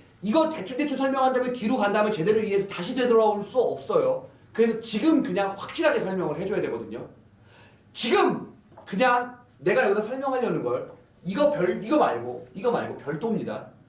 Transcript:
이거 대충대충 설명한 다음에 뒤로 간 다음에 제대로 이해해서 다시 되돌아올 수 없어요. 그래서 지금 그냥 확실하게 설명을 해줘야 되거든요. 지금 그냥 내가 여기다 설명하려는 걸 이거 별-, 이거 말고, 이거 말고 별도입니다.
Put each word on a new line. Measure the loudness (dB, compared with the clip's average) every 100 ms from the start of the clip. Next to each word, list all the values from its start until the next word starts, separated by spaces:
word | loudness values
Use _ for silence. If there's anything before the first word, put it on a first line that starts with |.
| -20 _
이거 | 0 2 2
대충대충 | -2 -6 -4 -4 -2
설명한 | 0 2 2
다음에 | 2 0
뒤로 | -2 -2 0
간 | 2
다음에 | 2 0
제대로 | 0 2 2
이해해서 | 2 0 -2
다시 | -6 -4
되돌아올 | 0 4 4 4 2
수 | -2 0
없어요. | 0 -2 -2 0 2 -2 -6 -20 -8
그래서 | 0 2 2
지금 | -4 0 4 4
그냥 | 2 0 -2
확실하게 | -4 -8 0 2 2
설명을 | 0 -2 -2 -4
해줘야 | -4 -2
되거든요. | -2 -6 -8 -12 -14 -18 -20 -20 -20 -20 -20 _ _
지금 | -4 2 4 4 0 -8 -18 _ -20
그냥 | -8 0 2 2 0 -10 -20 _
내가 | 0 4
여기다 | 4 2
설명하려는 | -2 -4 -2 0 0 -2
걸 | -2 -4 -6 -16 _ _
이거 | -6 2 2
별-, | 2 0 -2
이거 | 0 2
말고, | 2 0 -6 -10 -12
이거 | -4 -2
말고 | -2 -4 -8
별도입니다. | -8 -4 -2 -2 -4 -8 -12 -20